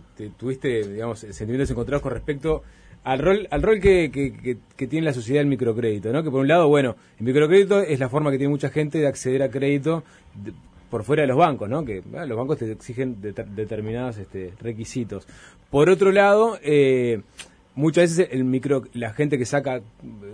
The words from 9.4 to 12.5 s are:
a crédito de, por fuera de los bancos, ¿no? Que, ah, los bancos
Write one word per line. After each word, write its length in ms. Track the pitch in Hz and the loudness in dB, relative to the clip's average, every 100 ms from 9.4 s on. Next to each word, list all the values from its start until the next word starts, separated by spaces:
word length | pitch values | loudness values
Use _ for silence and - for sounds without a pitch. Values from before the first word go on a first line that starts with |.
a 60 | 135 | -2
crédito 540 | 127 139 143 139 165 - _ _ - | -2 0 0 0 -4 -6 _ _ -16
de, 80 | 101 - - - - | -16 -16 -20 -20 -10
por 140 | 113 | -8
fuera 200 | 107 151 | -2 0
de 40 | 143 | 2
los 100 | 127 | 4
bancos, 320 | 170 127 104 | 2 2 -4
¿no? 140 | 143 | -6
Que, 180 | 151 95 95 127 | -6 -8 -10 -12
ah, 80 | 156 | -8
los 120 | 110 | -6
bancos 200 | 135 | -4